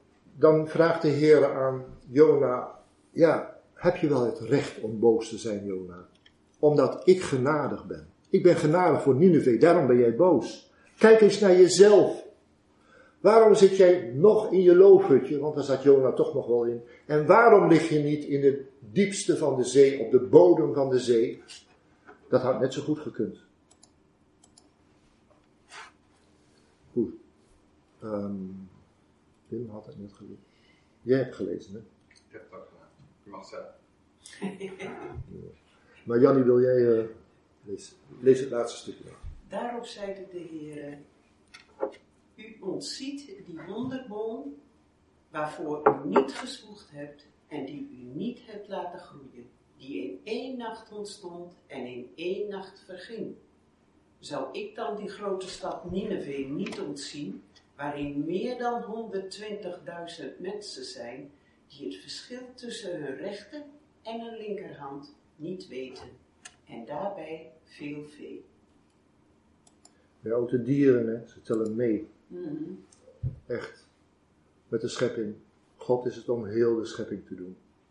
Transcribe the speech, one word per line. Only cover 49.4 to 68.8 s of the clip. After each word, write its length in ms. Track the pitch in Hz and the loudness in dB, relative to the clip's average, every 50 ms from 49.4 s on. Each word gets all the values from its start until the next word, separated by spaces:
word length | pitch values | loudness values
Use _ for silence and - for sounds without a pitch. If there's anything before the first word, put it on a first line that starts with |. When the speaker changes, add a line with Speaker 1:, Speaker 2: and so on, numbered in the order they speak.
| 123 - _ _ _ _ _ _ | -20 -20 _ _ _ _ _ _
Speaker 3:
die 260 | 127 135 143 - - | -18 -14 -12 -12 -12
in 160 | - - - - | -12 -14 -14 -12
één 340 | 208 233 247 262 269 254 240 | -10 -10 -10 -10 -10 -12 -12
nacht 340 | 233 226 233 - - - | -12 -12 -14 -14 -18 -18
ontstond 640 | 208 208 202 - - - 185 175 175 175 175 175 - _ _ - | -16 -16 -14 -14 -16 -16 -18 -16 -16 -16 -18 -20 -20 _ _ -18
en 180 | - 127 123 | -16 -14 -14
in 260 | 123 123 120 120 - - | -14 -14 -16 -16 -18 -16
één 340 | 160 165 180 196 196 208 208 | -12 -8 -8 -8 -8 -8 -10
nacht 300 | 190 190 190 - - _ | -12 -14 -14 -16 -20 _
verging. 560 | _ - 180 - - - 226 214 - - - - _ _ _ _ _ _ _ _ _ _ _ _ _ _ _ _ | _ -20 -20 -20 -18 -16 -14 -14 -12 -14 -14 -18 _ _ _ _ _ _ _ _ _ _ _ _ _ _ _ _
Zal 300 | - - 170 131 131 - | -18 -14 -12 -10 -10 -10
ik 240 | - 190 214 - - | -12 -12 -14 -14 -12
dan 200 | 240 220 208 208 | -12 -10 -10 -10
die 140 | 190 196 190 | -10 -10 -14
grote 400 | - - 208 196 190 185 185 - | -14 -12 -8 -8 -8 -8 -8 -12
stad 420 | - - - 180 - - - 175 | -14 -12 -10 -10 -10 -10 -12 -10
Nineveh 580 | 180 196 226 214 190 - - 143 139 139 135 131 | -8 -8 -6 -6 -6 -8 -8 -8 -10 -10 -8 -8
niet 320 | 147 180 196 226 - 202 | -8 -8 -8 -8 -8 -10
ontzien, 600 | 170 151 143 - - - - 147 151 190 214 - - _ _ _ _ _ _ | -10 -10 -12 -12 -14 -14 -14 -12 -12 -12 -14 -16 -18 _ _ _ _ _ _
waarin 500 | - 143 143 147 147 147 143 143 143 151 | -14 -12 -10 -10 -8 -10 -8 -8 -8 -6
meer 320 | 165 180 202 240 247 247 240 | -6 -6 -6 -6 -6 -8 -6
dan 240 | 240 240 240 208 | -6 -6 -6 -6
honderdtwintigduizend 1600 | 190 196 220 226 226 196 196 190 190 190 - 196 208 214 202 180 - 180 175 - - 175 170 170 170 - - - 143 131 - - | -8 -10 -12 -12 -12 -10 -10 -12 -12 -12 -14 -16 -14 -12 -12 -12 -12 -12 -14 -14 -16 -16 -16 -16 -16 -16 -16 -16 -16 -16 -16 -14
mensen 440 | 180 190 208 - - - - 135 127 | -12 -12 -12 -12 -14 -16 -16 -16 -16
zijn, 480 | - - 123 117 120 127 139 143 - _ _ _ _ _ _ _ _ | -16 -16 -16 -16 -16 -16 -18 -18 -20 _ _ _ _ _ _ _ _
die 180 | - 139 - | -20 -16 -14
het 100 | - - | -14 -14
verschil 460 | - - - - - - - 247 254 254 247 - | -16 -16 -18 -18 -18 -18 -16 -18 -18 -18 -18 -20
tussen 500 | - 247 226 - - 202 185 175 156 147 | -18 -16 -14 -14 -12 -12 -12 -10 -10 -10
hun 120 | 139 135 | -10 -12
rechter 480 | - - 202 202 - - - 302 294 285 - - - _ _ _ _ | -10 -12 -12 -12 -14 -16 -18 -18 -18 -18 -20 -20 -20 _ _ _ _
en 200 | - 220 233 233 | -16 -14 -12 -12
hun 160 | 233 233 226 220 | -12 -14 -14 -14
linkerhand 800 | 214 208 190 170 170 156 143 139 143 - 143 143 - - _ _ _ _ _ | -12 -12 -12 -12 -12 -16 -16 -16 -16 -14 -14 -16 -18 -20 _ _ _ _ _
niet 320 | - 147 175 190 180 - - | -16 -14 -12 -12 -14 -14 -16
weten, 420 | 123 127 131 127 - - - - - _ _ _ _ _ - - _ _ _ - | -14 -14 -14 -14 -16 -18 -20 -20 -20 _ _ _ _ _ -20 -20 _ _ _ -20
en 180 | - 226 - | -20 -18 -16
daarbij 680 | - 147 151 196 202 196 165 160 160 160 160 - - - _ _ | -12 -10 -10 -8 -10 -10 -12 -14 -14 -14 -16 -16 -20 -20 _ _
veel 420 | _ _ - 147 147 147 147 147 | _ _ -16 -14 -14 -12 -14 -16
vee?" 400 | - - - - - - - - _ _ _ _ _ _ _ | -18 -20 -20 -20 -18 -18 -18 -20 _ _ _ _ _ _ _